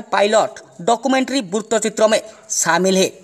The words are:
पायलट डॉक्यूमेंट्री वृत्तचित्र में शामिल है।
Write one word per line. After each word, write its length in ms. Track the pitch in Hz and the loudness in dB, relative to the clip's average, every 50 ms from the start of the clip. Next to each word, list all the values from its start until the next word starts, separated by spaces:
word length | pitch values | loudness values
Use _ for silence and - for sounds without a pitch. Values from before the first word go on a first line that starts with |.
| 220 - | -4 -2
पायलट 480 | - 196 202 208 220 220 165 - - - - - - - | 0 0 2 2 2 2 2 0 -4 -12 -20 -20 -18 -6
डॉक्यूमेंट्री 600 | 175 190 233 226 233 269 262 262 262 254 247 277 240 170 175 | -2 -2 -2 0 0 0 0 0 0 -2 -2 -4 -4 -4 -6
वृत्तचित्र 540 | 220 208 - 226 220 202 220 214 - 220 214 | -6 -4 -2 -2 -2 -2 -4 0 2 2 2
में 140 | 220 190 - - - - - - | 2 0 -2 -6 -14 -20 -14 -8
शामिल 480 | - - - 170 160 170 180 190 190 190 | -6 -4 0 0 2 2 2 2 2 2
है। 100 | 190 - - - | 2 0 -2 -8